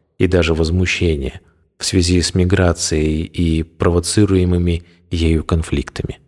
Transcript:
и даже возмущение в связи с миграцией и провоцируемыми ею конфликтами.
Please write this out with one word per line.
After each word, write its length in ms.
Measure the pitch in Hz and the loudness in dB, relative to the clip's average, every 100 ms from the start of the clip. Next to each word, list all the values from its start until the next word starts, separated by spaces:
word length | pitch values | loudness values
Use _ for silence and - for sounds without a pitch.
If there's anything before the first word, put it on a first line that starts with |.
| _ - | _ -2
и 80 | 92 | 0
даже 280 | 90 80 | 2 2
возмущение 880 | 80 80 90 90 - 87 73 65 - _ _ _ - | 0 0 0 0 0 -2 -2 -6 -10 _ _ _ -12
в 60 | |
связи 360 | - 95 85 90 | -2 0 2 2
с 140 | - | 2
миграцией 880 | 92 90 95 87 80 - 78 78 78 | 0 2 2 2 0 -2 -2 0 -2
и 380 | - 87 82 80 | -4 -2 0 0
провоцируемыми 1200 | 80 - 87 85 - 107 101 92 90 87 87 85 - _ - | -4 -2 0 0 0 2 2 2 2 0 0 -2 -6 _ -10
ею 340 | 85 82 80 | -2 0 0
конфликтами. 760 | - 82 - 71 - - - - | 0 -2 -2 -4 -6 -8 -10 -12